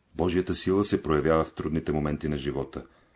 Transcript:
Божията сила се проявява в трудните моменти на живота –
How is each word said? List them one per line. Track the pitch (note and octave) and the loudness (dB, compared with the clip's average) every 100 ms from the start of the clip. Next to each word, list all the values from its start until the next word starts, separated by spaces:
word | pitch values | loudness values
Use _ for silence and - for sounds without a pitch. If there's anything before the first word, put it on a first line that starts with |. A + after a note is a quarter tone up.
| _ | _
Божията | - F2 F2+ F2+ | -2 0 2 0
сила | F2 F#2 G2 | -2 2 2
се | G2+ G2 | 2 0
проявява | D2+ D2+ D2+ D#2+ | 2 2 4 2
в | D#2 | 2
трудните | - D#2 D#2+ D#2+ | -4 -2 -2 0
моменти | D2+ D2 D2 D#2 | -2 0 -2 -2
на | C#2+ | -4
живота – | C#2 C2+ C2 C#2 - _ _ | -4 -4 -6 -10 -14 _ _